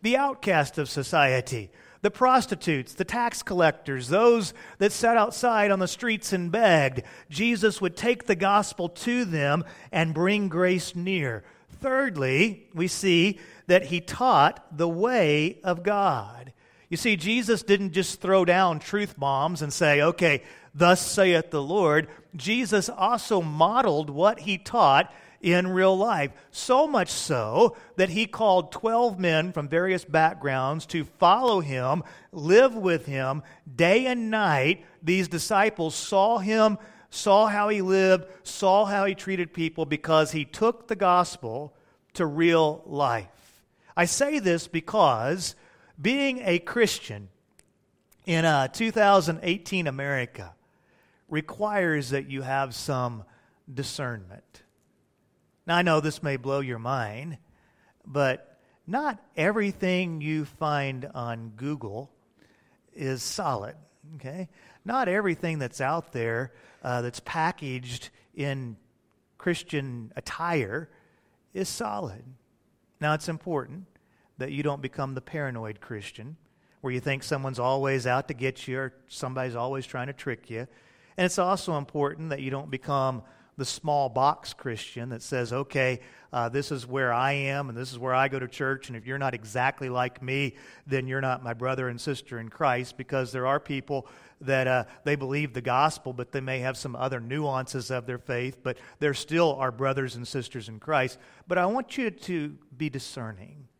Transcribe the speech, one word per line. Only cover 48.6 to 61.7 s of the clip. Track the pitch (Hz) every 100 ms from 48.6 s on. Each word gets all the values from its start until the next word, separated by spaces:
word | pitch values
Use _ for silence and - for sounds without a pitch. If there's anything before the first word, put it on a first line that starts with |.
| 131
two | - 226
thousand | 220 202 202 160 160
eighteen | 185 190 - 190 160
America | 135 139 139 123 - 90 - _ _ _ _ _ _ _
requires | 156 156 - 208 208 180 151 131
that | 139 135
you | 135
have | 131 135 135
some | 117 - 131 123 113 101 _ _ _ -
discernment. | 131 135 - 131 113 92 98 _ - _ _ _ _ _ _ _ _ _ _ -
Now, | 170
I |
know | 180 156
this | 151 147
may | 151 135
blow | 127 139
your | 135 120
mind, | 113 135 110 107 151 151 _ _ _ _ _ _ -
but | 139 139 127 - _ _ _ -
not | 220 302 220 _ -
everything | 160 214 202 190 190 180 185 165
you | 151 156
find | 143 - 160 147 139 131 143
on | 131 120 117 113 107
Google | 135